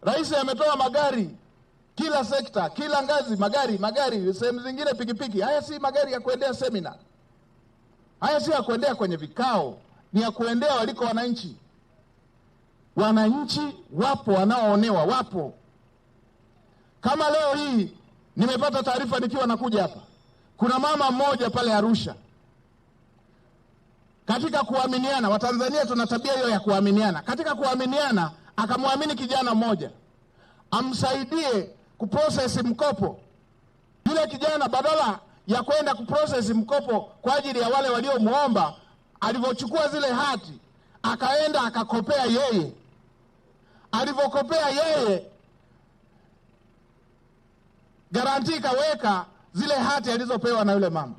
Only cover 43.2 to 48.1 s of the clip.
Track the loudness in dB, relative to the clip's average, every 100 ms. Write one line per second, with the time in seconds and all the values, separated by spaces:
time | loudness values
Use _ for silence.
43.2 | _ _ _ _ _ -20 -6 -2 -2 2
44.2 | 2 2 0 2 2 2 0 2 2 0
45.2 | -4 _ _ _ _ _ _ _ _ _
46.2 | _ _ _ _ _ _ _ _ _ _
47.2 | _ _ _ _ _ _ _ _ _